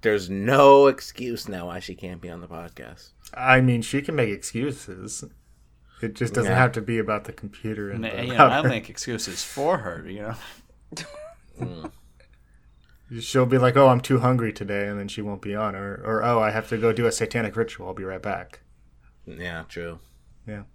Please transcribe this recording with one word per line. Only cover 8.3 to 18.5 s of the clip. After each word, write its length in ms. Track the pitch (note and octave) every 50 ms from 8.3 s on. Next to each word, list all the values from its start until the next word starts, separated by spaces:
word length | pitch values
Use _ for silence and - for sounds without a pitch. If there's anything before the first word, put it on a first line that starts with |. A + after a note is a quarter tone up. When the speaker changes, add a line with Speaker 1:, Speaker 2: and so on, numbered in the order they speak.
| B2
Speaker 3:
know, 20 |
I'll 120 | - C#3+ B2
Speaker 2:
router. 200 | B2 C#3+ D#3 -
Speaker 3:
make 200 | B2+ A2 - -
excuses 540 | F#2+ - - - A#2+ G#2+ - - F2 - -
for 360 | - - - C#3 D#3+ F#3 D3+
her, 260 | A2+ F#2+ E2+ E2 D#2
you 140 | E2 F#2+ G#2
know? 140 | G#2 A2 A2+ - - - - - _ _ - _ _ - - - - D5 C#5+ D5 D5+ D#5+ E5+ _ _ - - -
Speaker 1:
Hmm. 260 | - - F3+ E3 - D#4 - - - - _ _ _ _ _ _ _ _ _ _ _ _ _ _ _ _ - _ _ - B2 A#2
Speaker 2:
She'll 240 | A#2 - - C3+ B2+
be 120 | A#2+ C3
like, 200 | C3 B2+ B2+ A#2+
"Oh, 100 | C#3 C#3
I'm 140 | C3 B2+ A#2+
too 180 | - - C3+ B2+
hungry 320 | A#2 B2+ B2+ B2 A#2 A2
today," 340 | G#2+ - G#2 G2+ G2+ G2+ G2+
and 120 | G2+ G#2 G2+
then 80 | G2+
she 140 | G2 - -
won't 200 | G#2 G#2 G2+ F#2+
be 140 | - G#2 G2+
on. 200 | G#2 G#2+ G#2 F#2+
Or, 180 | F#2+ G2+ G2+ G2 - -
or, 200 | A2 A2 A2 A2
"Oh, 160 | A#2+ A#2+ A2+
I 100 | A2 G#2+
have 160 | G#2 A2 A2 -
to 80 | A#2
go 140 | A2 A2 A#2
do 140 | A2 A#2 A#2
a 60 | A2+ -
satanic 420 | - A#2 - - A#2+ A2+ G#2 G2
ritual. 320 | A2+ A2+ A2+ - - G2
I'll 60 | F2+ F#2+
be 100 | F#2 F#2+
right 180 | F#2 F#2+ F#2
back." 380 | - G#2+ F#2+ F2+ F2+ -